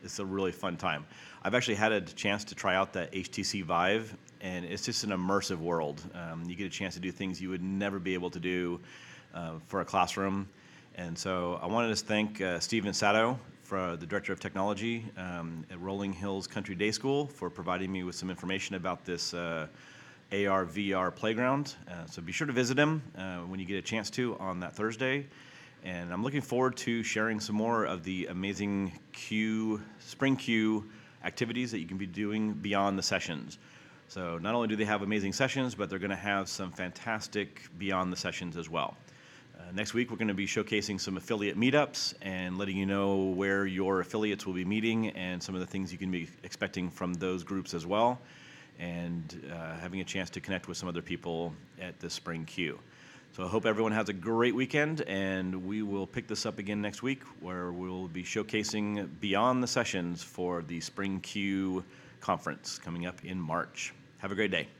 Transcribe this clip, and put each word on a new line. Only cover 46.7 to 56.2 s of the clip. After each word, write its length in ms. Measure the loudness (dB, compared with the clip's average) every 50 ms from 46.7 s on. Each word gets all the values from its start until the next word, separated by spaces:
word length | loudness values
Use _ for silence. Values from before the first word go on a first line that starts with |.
| 0 -2 -4 -4
from 240 | -2 -4 -2 -2 -2
those 280 | 0 0 0 -2 -2
groups 300 | -4 -4 -4 -4 -4 -4
as 140 | -6 -6 -2
well, 340 | 0 4 6 6 4 4 0 -8 -18 -20 -20 -20 -20 -18 -20 -20 -20 -12 -8
and, 720 | -6 -6 -4 -4 -4 -4 -4 -4 -6 -6 -10 -12 -10 -10
uh, 240 | -8 -8 -6 -8 -8 -8
having 220 | -8 -6 -4 -4
a 40 | -4
chance 260 | -2 -2 -2 -2 -2
to 100 | -4 -8
connect 280 | -4 -2 -2 -2 -2 -4
with 80 | -8
some 120 | -4 -4 -2
other 140 | -2 -2
people 500 | -2 -2 -6 -4 -2 -2 -2 0 -2 -2 -4 -8 -14 -18 -14 -12
at 180 | -10 -10 -10 -8
the 100 | -8 -8
Spring 360 | -8 -6 -6 -6 -4 -4 -6
Q. 340 | -6 -2 -2 -2 -2 -2 -4 -12 -20 -20 -20 -20 -20 -20 -20 -20 -16
So 120 | -8 -6 -4
I 40 | 0
hope 180 | 0 4 4
everyone 240 | 4 4 6 4 4
has 180 | 4 2 2 0
a 40 |
great 420 | -2 -4 0 2 4 6 6 6 6
weekend, 460 | 4 2 2 4 2 4 4 2 -2
and 640 | -2 0 0 0 2 2 2 2 0 0 -2 -2 -2
we 160 | -2 -2 0
will 240 | 0 0 0 -2 -2
pick 220 | -2 -4 -6